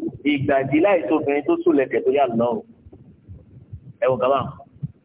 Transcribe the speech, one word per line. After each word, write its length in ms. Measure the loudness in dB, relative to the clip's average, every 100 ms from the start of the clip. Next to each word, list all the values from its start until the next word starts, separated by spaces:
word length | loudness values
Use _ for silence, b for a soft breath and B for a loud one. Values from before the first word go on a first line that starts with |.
| -8 -6
ìgbàdí 560 | -2 0 0 0 0 2
láì 200 | 2 2
sóbìnrin 420 | 2 0 0 0
tó 100 | 0 0
sùn 200 | 2 2
lẹ̀kẹ̀ 260 | 2 0
tó 100 | 2
yà 140 | 2 2
lọ? 220 | 0 -2 -2 -8 -20 -20 -20 -20 -20 -20 -20 -20 -20 -20 -20 -18 -4
Ẹ 100 | -2
wò 100 | 0
ká 100 | 0
bá. 100 | 0 -4 -12 -20 _ -16 -14